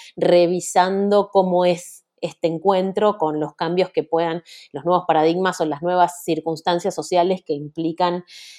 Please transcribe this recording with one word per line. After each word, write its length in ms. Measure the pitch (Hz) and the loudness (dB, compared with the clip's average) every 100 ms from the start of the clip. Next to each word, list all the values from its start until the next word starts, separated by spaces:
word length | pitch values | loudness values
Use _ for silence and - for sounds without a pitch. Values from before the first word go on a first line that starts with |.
| - - | -18 -4
revisando 1120 | 175 175 175 180 - 190 190 196 202 202 190 | 4 4 4 0 -2 0 2 2 2 2 2
cómo 340 | 196 185 180 180 | 2 2 2 2
es 400 | 175 - - _ _ | 0 -4 -20 _ _
este 260 | 170 - 165 | -10 -4 -4
encuentro 720 | 165 175 190 190 185 214 202 | -2 0 2 0 0 0 0
con 240 | 156 151 | -2 -2
los 120 | 147 | -6
cambios 360 | - 165 175 185 | -6 -4 -2 -2
que 140 | - | -2
puedan, 400 | 151 165 170 170 - - - | -2 0 -2 -4 -10 -20 -16
los 140 | 143 156 | -8 0
nuevos 180 | 180 175 | 0 2
paradigmas 540 | 156 160 170 190 175 | 2 2 2 0 -2
o 60 | 160 | -4
las 160 | 143 | -4
nuevas 420 | 175 180 175 - | -2 2 2 0
circunstancias 720 | - 160 160 156 - 175 196 170 | -6 -4 -4 -6 -2 -2 -2 -6
sociales 460 | 151 175 175 180 - | -2 0 2 0 -4
que 60 | |
implican, 720 | 147 147 156 160 165 180 175 175 - - | -8 -8 -6 -6 -2 -2 -4 -8 -18 -20